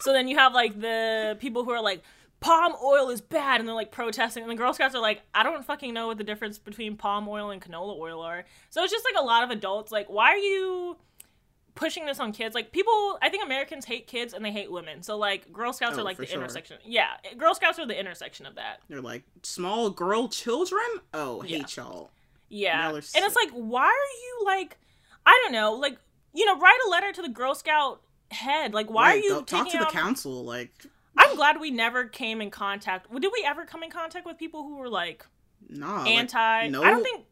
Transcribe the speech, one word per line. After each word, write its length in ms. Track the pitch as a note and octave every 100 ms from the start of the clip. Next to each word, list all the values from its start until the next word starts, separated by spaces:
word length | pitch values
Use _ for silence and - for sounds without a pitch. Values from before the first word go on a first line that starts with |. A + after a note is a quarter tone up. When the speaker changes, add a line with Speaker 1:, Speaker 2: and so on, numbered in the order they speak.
Speaker 1:
So 120 | C4+
then 160 | C4+ B3+
you 80 | D4
have, 160 | C4
like, 260 | B3 A#3 G#3
the 560 | A3+ A3+ A3+ A3 G#3+ G#3+
people 240 | C4 A3+
who 60 | B3
are 100 | A#3+
like, 220 | G#3+ F#3 - _ _ -
"Palm 340 | - E4 E4+ D4+
oil 240 | C4 C#4+ B3
is 140 | A#3+
bad," 360 | - D#4+ C#4 B3
and 60 | A3+
they're, 80 |
like, 160 | A3+ A3
protesting, 520 | - A#3 A3 A3+ A3+
and 100 | A3+
the 20 |
Girl 200 | A#3 B3
Scouts 200 | - C4+
are 60 | B3+
like, 220 | A3 G#3 _
"I 80 | G#3
don't 220 | A#3+ D#4+
fucking 300 | B3+ C#4+ C4
know 140 | A3+ A3+
what 100 | G#3+
the 60 |
difference 340 | G#3 G#3 G#3+ G#3
between 400 | - G#3 G#3+ G#3+
palm 280 | G#3 G#3 G#3
oil 220 | G#3 G#3
and 100 | F#3+
canola 360 | F3 E3 G3 E3+
oil 220 | D#3+ E3
are." 240 | E3 F3 F#3 - _
So 140 | D#4
it's 100 | F#4+
just, 140 | A4 B4+
like, 80 | F#4+
a 60 |
lot 200 | C4 A#3
of 40 | B3
adults, 400 | G#3+ F#3+ G3+ G#3+
like, 180 | G#3+ G3+
"Why 160 | G3+ B3
are 100 | G4+
you 600 | G4+ G4 F#4+ F#4 F4 E4 _ _ - _ _ _ _
pushing 300 | - D#4+ F4
this 160 | D4+ C4+
on 120 | A#3
kids?" 220 | G#3 A3
Like, 160 | A#3 A3
people, 480 | D#4+ G#4 G#4+ G4+ F4
I 80 | C#4+
think 120 | F#4+
Americans 420 | F4+ C4 C#4+ D4 A#3+
hate 200 | A3+ -
kids 280 | A#3+ A#3+
and 100 | G3
they 80 | G#3+
hate 180 | G#3 G3
women. 320 | F3 D#3+ F3
So, 140 | F3+ G#3
like, 340 | G#3 G3 -
Girl 180 | E3 A#3+
Scouts 240 | B3+ A#3+ A#3+
Speaker 2:
Oh, 60 |
Speaker 1:
are, 20 |
like, 120 | G3+ F#3
Speaker 2:
for 60 | C3
Speaker 1:
the 20 |
Speaker 2:
sure. 140 | C#3+
Speaker 1:
intersection. 340 | B2+ - - -
Yeah, 240 | - A3+ B2 - - A#3
Girl 160 | D#4+
Scouts 240 | F#4+ E4+ E4+
are 80 | B3+
the 120 | F#3
intersection 460 | G3 E3 B2+ -
of 120 | C#3 A2
that. 240 | A2 - -
Speaker 2:
They're 100 | C#3+
like, 220 | B2 A#2+ _ _
"Small 460 | - - F3+ A3 G#3+
girl 400 | - F3+ A3 B3+
children? 560 | - A#3 B3+ F4+ G4 A#4 A4 -
Oh, 280 | D#3 B3 A2
Speaker 1:
Yeah. 140 | - D#3+
Speaker 2:
hate 160 | C3+ -
y'all." 340 | B2 F2+ - _ _ _ -
Speaker 1:
Yeah. 380 | G#3 G3 D#3+ D#3+
Speaker 2:
Y'all 80 | D3+
are 20 |
Speaker 1:
And 260 | - D4+
it's 80 | G4
Speaker 2:
sick. 20 | G#4+
Speaker 1:
like, 140 | G4+
why 340 | B3 A3 B3 D#4
are 40 | B4+ C#5 A#4+
you, 200 | B4 B4
like, 320 | G4+ F#4+ E4 - _ _ _ -
I 160 | D4+ B4
don't 80 | A#4
know, 200 | A#3 G#3+
like, 240 | A3+ C#4+ B3 _ _ _
you 100 | D4
know, 140 | G#4 F4
write 200 | F4+ B4 A#4
a 40 |
letter 200 | F4 G4
to 120 | F#4
the 80 | E4+
Girl 240 | A3 B3+
Scout 480 | D4 D#4+ D4+ C#4 - _ _ -
head. 440 | - B3 D4+ C4
Like, 160 | G#3+ G#3+
why 200 | A3 C#4
Speaker 2:
Right, 40 | G#4
Speaker 1:
are 20 |
you 60 | G#4
Speaker 2:
go 80 | E4+
talk 240 | C4 A3 D#4
Speaker 1:
taking 60 |
Speaker 2:
to 60 | E4+
the 60 | D#4+
Speaker 1:
out 60 |
Speaker 2:
council, 500 | F3+ F3 C4 C#3 B2+
like 280 | B2 A#2+ B2 _ - _ _ -
Speaker 1:
I'm 200 | C#5+ G4+
glad 240 | D4 D#4
we 100 | D#4
never 360 | A#3+ A3+ B3 A#3+
came 340 | - A3+ A3
in 100 | G#3
contact. 580 | - G3 G3+ G#3 F#3 -
Did 160 | B3 F#4+
we 120 | A#4 C#4+
ever 180 | D4
come 200 | E4 E4+
in 60 | E4
contact 360 | E4+ D#4+ F4+ F4
with 120 | E4
people 260 | D#4+ D#4
who 140 | D4 C#4+
were, 100 | B3+
like, 360 | G3+ E3+ - - _ _ _ -
Speaker 2:
Nah, 320 | C#3+ D3 G#3
like, 60 | G#3+ A3+
Speaker 1:
anti? 500 | A#3+ B3+ A3+ A3+ A3+
Speaker 2:
no, 140 | C3+
Speaker 1:
I 80 | D#3
don't 140 | A#4
think 220 | B4 A4+ -